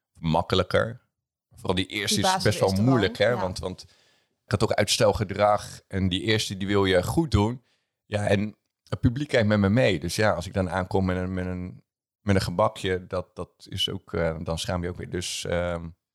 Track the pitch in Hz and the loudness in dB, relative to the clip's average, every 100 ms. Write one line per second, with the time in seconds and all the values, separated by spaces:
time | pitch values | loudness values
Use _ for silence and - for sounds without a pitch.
0 | _ - 82 80 - 95 90 92 113 117 | _ -6 0 0 2 0 2 0 0 -6
1 | _ _ _ _ _ - - 92 - 104 | _ _ _ _ _ -14 -4 -2 -2 -4
2 | 98 104 95 95 95 - 98 95 117 131 | -2 0 0 2 0 0 0 2 2 4
3 | 95 - 202 98 92 92 92 92 - _ | 2 2 2 2 -2 -4 -8 -10 -16 _
4 | _ _ _ _ - 101 110 - 104 - | _ _ _ _ -4 0 0 2 0 2
5 | 110 95 98 98 104 104 - - - 95 | 2 2 -2 0 2 2 -2 -16 -8 -2
6 | 95 92 107 110 - 98 95 101 98 92 | 0 0 0 0 0 -4 0 2 4 4
7 | 90 - 160 104 104 127 _ _ _ _ | 2 0 2 2 2 -2 _ _ _ _
8 | - 104 104 101 107 - _ _ - - | -8 -4 0 0 0 -8 _ _ -10 -2
9 | 131 120 147 127 104 104 98 113 127 87 | 0 0 0 2 4 4 4 4 4 2
10 | 85 - 107 85 90 98 92 92 92 98 | -2 0 2 2 -2 -2 -2 -2 -2 0
11 | 95 92 92 92 90 90 90 - _ _ | 0 0 -2 -4 -4 -6 -10 -14 _ _
12 | _ _ 101 98 - 87 107 - 98 92 | _ _ 0 2 2 2 0 2 -2 -4
13 | 90 92 - - 87 _ - 98 - 92 | -4 -8 -8 -12 -14 _ -10 -4 -2 -4
14 | - 92 82 80 82 82 - 90 87 87 | -6 -2 -2 -2 -4 -6 -4 -4 -4 -6
15 | 87 90 87 - 95 87 87 85 85 - | -8 -6 -6 -6 -4 -2 -2 -4 -8 -16
16 | _ | _